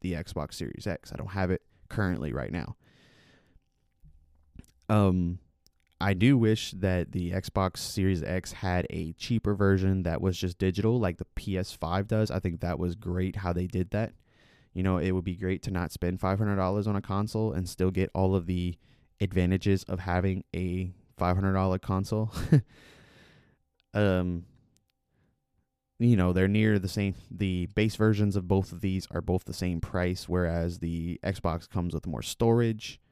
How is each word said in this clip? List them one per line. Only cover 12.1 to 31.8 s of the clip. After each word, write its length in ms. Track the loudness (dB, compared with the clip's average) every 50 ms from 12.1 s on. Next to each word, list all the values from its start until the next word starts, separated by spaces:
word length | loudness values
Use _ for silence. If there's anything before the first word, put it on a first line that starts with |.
| 0 0 0 0
I 80 | 0 -2
think 220 | -2 -2 -4 -2
that 180 | -4 -4 -2 -2
was 160 | -2 -4 -4
great 400 | -4 -6 -4 -2 -2 -2 -2 -2
how 160 | -4 -2 -2 -2
they 140 | -2 -2
did 220 | -2 -2 -2 -2 0
that. 220 | -2 -2 -2 -4 -6 -14 _ _ _ _ _ _ _ _ _ _ -4
You 80 | -2
know, 160 | 0 2 2
it 140 | 2 2 2
would 140 | 0 0 0
be 100 | -2 -4
great 260 | -2 -2 -2 -2 -2 -4
to 80 | -4
not 200 | -4 -4 -4 -4
spend 280 | -4 -4 -2 -2 -2 0
five 200 | 0 0 0 2
hundred 160 | 0 0 0
dollars 320 | 0 0 0 0 0 0
on 80 | 0 -2
a 60 | -2
console 500 | -2 -2 -2 -2 -2 -2 -2 -2 -2 -2
and 160 | -2 -4 -4
still 240 | -4 -2 0 0 0
get 180 | 2 0 -2 0 0
all 200 | 2 2 4 2
of 120 | 2 0
the 320 | 0 -2 -2 -2 -4 -4 -8 _ _ _ _ _ _ _ -4
advantages 640 | -4 0 2 4 4 4 4 4 4 2 2 2 0
of 160 | -4 -6 -6
having 440 | -2 0 0 2 2 2 0 -2 -6 -6 -6
a 380 | -4 -4 -2 -2 -4 -4 -6 -8 -12 _ _ _
five 180 | -2 0 2 2
hundred 180 | 2 2 2 2
dollar 260 | 4 2 2 0 0
console. 520 | 0 -2 0 0 0 0 0 -2 -2 -2 -4 -2 2 6
<laughs> 100 | 6 6 4 _ -14 -20 -20 -20 -20 -20 -20 -20 -20 -20 -20 -20 _ -20 _ _ _ _ _ _ _ _ _ _
Um, 540 | 0 2 4 4 4 2 2 0 -2 -4 -8 -12 _ _ _ _ _ _ _ _ _ _ _ _ _ _ _ _ _ _ _ _ _ _ _ _ _ _ _ _ _
you 180 | 2 4 4 6
know, 160 | 6 4 4
they're 160 | 4 4 4
near 300 | 4 4 4 4 4 2
the 100 | 2 0
same, 280 | -2 -2 -2 -2 -2 -2 -6 -12 -12
the 340 | -6 -4 -2 -2 0 -2 -4 -2 0
base 220 | 0 0 0 2
versions 400 | 2 4 4 4 4 2 2 0
of 120 | 0 0
both 240 | 2 2 2 2 -2
of 100 | -6 -4
these 260 | -4 -2 -2 -2 -4 -4
are 100 | -6 -6
both 260 | -2 -2 -2 -2 -2
the 80 | -6 -8
same 280 | -4 -4 -4 -4 -4
price, 480 | -6 -6 -4 -2 -2 -2 -2 -4 -4 -2
whereas 480 | -2 0 0 0 0 -2 -2 -4 -4
the 420 | -6 -6 -4 -4 -4 -4 -6 -6 -6 -4
Xbox 440 | -6 -4 -2 -2 -2 -4 -4 -6
comes 280 | -6 -4 -4